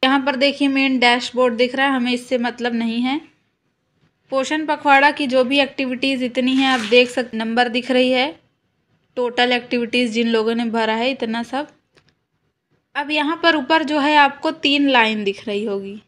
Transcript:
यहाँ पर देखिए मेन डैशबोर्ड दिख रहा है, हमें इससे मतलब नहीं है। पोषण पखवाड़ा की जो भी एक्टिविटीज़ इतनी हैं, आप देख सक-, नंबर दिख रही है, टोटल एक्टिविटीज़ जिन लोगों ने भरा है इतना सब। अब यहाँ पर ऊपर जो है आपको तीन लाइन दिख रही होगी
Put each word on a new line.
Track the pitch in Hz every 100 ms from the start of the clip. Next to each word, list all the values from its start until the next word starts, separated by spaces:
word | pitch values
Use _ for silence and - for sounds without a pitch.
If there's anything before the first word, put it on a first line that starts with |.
यहाँ | 262 277
पर | 269 269
देखिए | 277 277 277
मेन | 269 269 262
डैशबोर्ड | 240 240 247 240 254
दिख | 226 247
रहा | 254 277
है, |
हमें | 269 240
इससे | 247 247 254
मतलब | 240 233 240
नहीं | 233 226 226
है। | 254 285 - _ _ _ _ _ _ _ _ _ _
पोषण | 269 262 311 302
पखवाड़ा | 302 302 277 285
की | 294 285
जो | 262
भी | 247 277
एक्टिविटीज़ | 269 - 269 247 269 269
इतनी | 247 247 254
हैं, | 262 269
आप | 262
देख | 214 240 247
सक-, | 247 240
नंबर | 220 226 226 247
दिख | 240 247
रही | 254 254
है, | 254 269 330 _ _ _ _ _ _ _ -
टोटल | 247 240 247
एक्टिविटीज़ | 247 240 247 233 247 247
जिन | 220 233
लोगों | 226 220
ने | 233
भरा | 233 226 220
है | 220 240
इतना | 262 226 226
सब। | 233 262 294 _ _ _ _ _ _ _ _ _ _ _ _ 254
अब | 285
यहाँ | 302 294 330
पर | 339 311
ऊपर | 254 320
जो | 294 302
है | 277 302
आपको | 285 277 320
तीन | 320 294 285 285
लाइन | 254 220 220
दिख | 202 202 -
रही | 208
होगी | 214 202 196 208